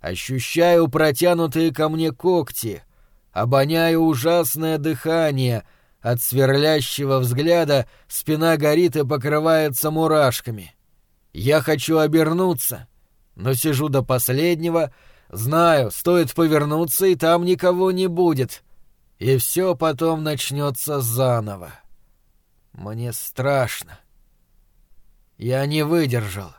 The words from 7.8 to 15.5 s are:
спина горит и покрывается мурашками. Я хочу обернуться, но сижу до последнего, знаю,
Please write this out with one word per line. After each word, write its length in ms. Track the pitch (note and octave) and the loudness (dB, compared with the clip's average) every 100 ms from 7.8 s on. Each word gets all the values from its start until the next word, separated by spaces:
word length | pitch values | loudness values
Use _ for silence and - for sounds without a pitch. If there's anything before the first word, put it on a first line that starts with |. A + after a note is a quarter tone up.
| A#2+ _ _ | 0 _ _
спина 500 | - - D#3 E3 D#3+ | -10 -4 0 0 2
горит 380 | D3 D3+ F3 D3 | 2 2 2 0
и 100 | C3+ | -2
покрывается 840 | D3 C3 D3+ D#3+ D#3+ D#3 B2 D#3 | -2 -2 0 2 2 2 -2 -4
мурашками. 840 | D#3 D#3+ D#3 C#3 B2 - A2 F2 _ _ _ _ _ _ | 0 2 4 2 0 -8 -12 -14 _ _ _ _ _ _
Я 280 | - A2+ D3+ | -6 0 0
хочу 360 | C#3+ D3+ B2 D#3+ | 2 -2 0 2
обернуться, 920 | D#3 D#3+ D#3 E3+ F#3 D#3 - - - _ _ _ _ - | 2 2 2 2 0 0 -4 -8 -14 _ _ _ _ -8
но 180 | A2 | -4
сижу 360 | C3 D#3 C3+ D3+ | -2 0 0 0
до 120 | C3+ | 0
последнего, 880 | B2+ B2+ A#2+ C3 E3 E3+ E3 E3 D3+ _ - - _ | 0 -2 0 0 0 0 0 0 -2 _ -20 -20 _
знаю, 600 | - A2 | -8 -2